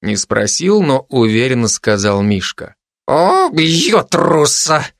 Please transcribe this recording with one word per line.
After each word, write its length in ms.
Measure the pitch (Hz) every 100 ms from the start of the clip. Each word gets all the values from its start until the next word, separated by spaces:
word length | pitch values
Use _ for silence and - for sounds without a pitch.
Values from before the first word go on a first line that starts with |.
Не 160 | - 104
спросил, 640 | - 107 104 - 175 208
но 240 | 175 135 -
уверенно 580 | 135 113 110 127 127 113
сказал 540 | - - 104 101 101
Мишка. 540 | 101 101 - - 73 _ _ _ -
О, 420 | 147 180 381 370
бьёт 600 | 160 160 165 - 214 -
труса! 760 | 180 - 156 147 - - 156 131